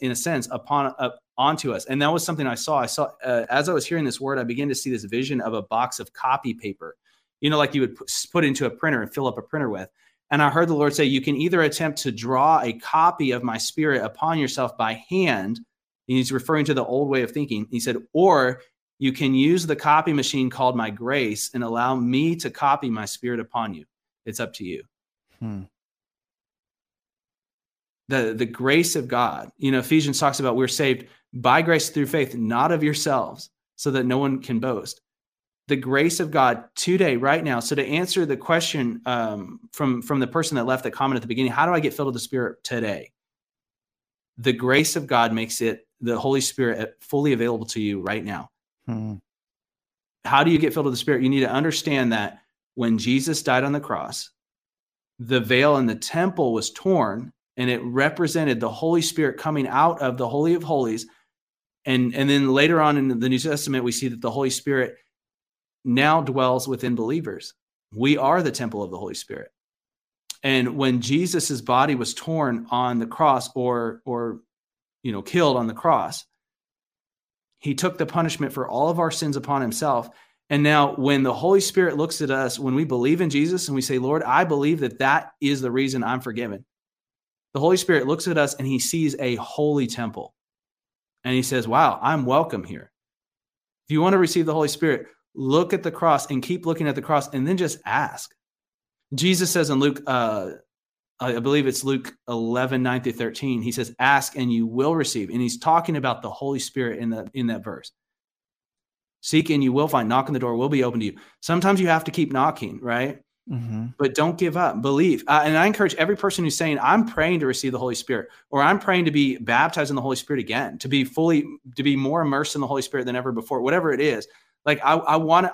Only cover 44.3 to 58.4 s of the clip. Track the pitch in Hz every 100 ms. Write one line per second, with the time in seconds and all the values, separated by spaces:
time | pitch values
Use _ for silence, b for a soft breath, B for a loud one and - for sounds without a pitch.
44.3 | - 123 120 127 135 156 170 135 123 117
45.3 | 113 113 - 113 113 _ _ 120 113 135
46.3 | 139 131 - 120 110 107 - - 143 147
47.3 | 120 117 117 110 113 104 101 92 107 98
48.3 | 87 - _ _ _ - 113 110 98 _
49.3 | _ _ _ _ _ _ _ _ _ -
50.3 | 139 160 160 156 160 143 123 - 131 131
51.3 | 139 123 131 160 151 - 139 120 113 101
52.3 | - _ _ _ - 117 113 117 131 147
53.3 | 151 - 127 139 147 143 98 65 - -
54.3 | _ _ _ _ _ _ _ _ - 117
55.3 | 127 110 127 147 139 120 107 - 165 185
56.3 | 175 135 113 - - 190 180 110 104 127
57.3 | - _ - 123 123 120 123 147 156 160
58.3 | 170